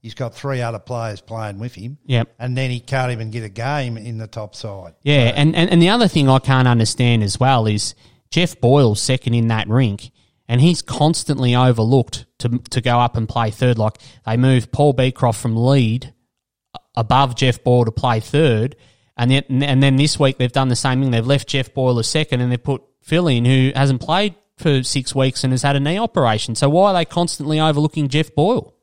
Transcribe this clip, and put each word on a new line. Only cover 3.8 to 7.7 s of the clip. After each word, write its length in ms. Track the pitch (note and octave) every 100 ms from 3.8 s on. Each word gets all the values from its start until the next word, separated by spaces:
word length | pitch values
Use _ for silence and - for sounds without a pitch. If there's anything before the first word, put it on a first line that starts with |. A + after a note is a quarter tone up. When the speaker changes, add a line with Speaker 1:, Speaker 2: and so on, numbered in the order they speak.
| B2+ A2+
Speaker 1:
in 220 | A2 A2+
the 80 | A2
top 300 | - G#2 -
side. 380 | A2+ G2 F2 _
Speaker 2:
Yeah, 280 | C#3 D3 A#2
Speaker 1:
So 60 | C3+
Speaker 2:
and, 180 | D3
and, 160 | E3 E3+
and 100 | E3+
the 100 | E3+
other 180 | A#3 A3
thing 200 | - C3+
I 120 | C3
can't 260 | - C3 B2+
understand 560 | A#2+ A2 - A#2+ A#2
as 160 | G#2 -
well 300 | B2+ C3
is 260 | A2